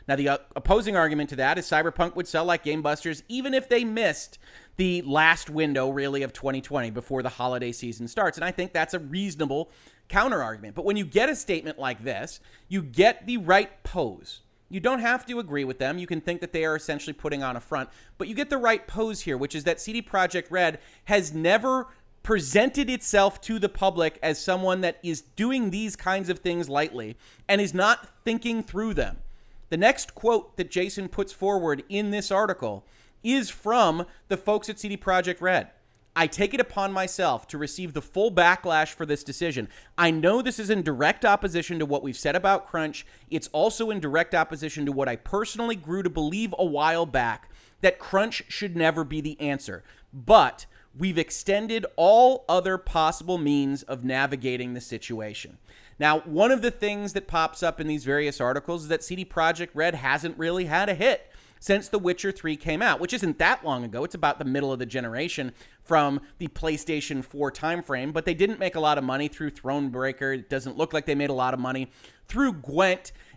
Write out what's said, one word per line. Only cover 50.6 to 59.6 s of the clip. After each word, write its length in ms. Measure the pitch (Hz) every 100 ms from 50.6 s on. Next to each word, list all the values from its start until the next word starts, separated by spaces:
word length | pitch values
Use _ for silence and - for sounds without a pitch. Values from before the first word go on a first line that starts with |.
| - - _ 131
we've 200 | 185 165
extended 680 | 160 - - 202 220 226 196 -
all 480 | 170 220 254 262 -
other 280 | 180 180 185
possible 600 | - 165 160 170 165 180
means 460 | 147 143 139 139
of 200 | - 135
navigating 720 | 123 131 139 135 127 123 123
the 80 | 123
situation." 800 | 120 113 - 113 107 101 - - - - - -
Now, 240 | 147 156
one 300 | 165 156 220
of 120 | 262
the 80 | 233
things 420 | - 208 208 202
that 140 | 196 190
pops 340 | 170 160 -
up 180 | 170 156
in 60 | 151
these 180 | 151
various 380 | 127 143 147 -
articles 420 | 123 135 139 170
is 40 | 151
that 140 | 160
C 120 | - 180
D 80 |
Projekt 460 | 180 - 165 165